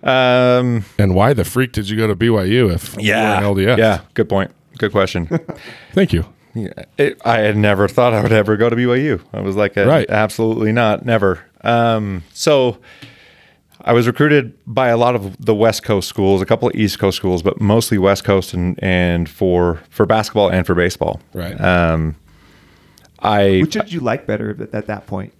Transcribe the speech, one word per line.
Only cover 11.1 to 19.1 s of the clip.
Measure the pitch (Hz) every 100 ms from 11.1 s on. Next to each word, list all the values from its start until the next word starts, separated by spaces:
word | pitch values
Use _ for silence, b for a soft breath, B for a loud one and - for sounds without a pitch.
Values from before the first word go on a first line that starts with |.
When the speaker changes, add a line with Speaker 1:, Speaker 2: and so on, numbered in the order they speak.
| 113 101 87 - _
Speaker 1:
Um, | - 117 117 113 104 95 82
so | - - 143 127 107 B B B B B B B B _ _ -
I |
was | 117 117
recruited | - 147 147 120 - -
by | 117 127
a | 117
lot | 120 123
of | 98 92
the | 107 107
West | 113 107
Coast | - 104 -
schools, | - 98 98
a | 95
couple | 113 123
of | -
East | 107 -
Coast | 98 -
schools, | 98 90
but | 92 -
mostly | 104 110 - 104
West | 95 98 -
Coast | 98 92
and, | 92 87 87
and | 95 90 90